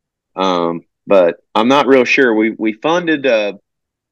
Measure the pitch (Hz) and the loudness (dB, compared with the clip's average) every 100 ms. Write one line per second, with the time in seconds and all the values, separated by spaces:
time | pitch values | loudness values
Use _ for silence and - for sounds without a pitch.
0 | _ _ _ 92 95 87 85 85 - _ | _ _ _ -6 -2 -2 -4 -6 -12 _
1 | - 98 87 - _ 107 117 139 123 135 | 0 2 2 -2 _ -2 2 2 4 2
2 | 120 - 127 107 110 - 110 107 151 175 | 2 0 0 0 -2 -4 -6 -4 -4 -2
3 | 170 156 131 113 104 95 _ _ _ _ | -2 -2 0 -2 -2 -8 _ _ _ _
4 | _ | _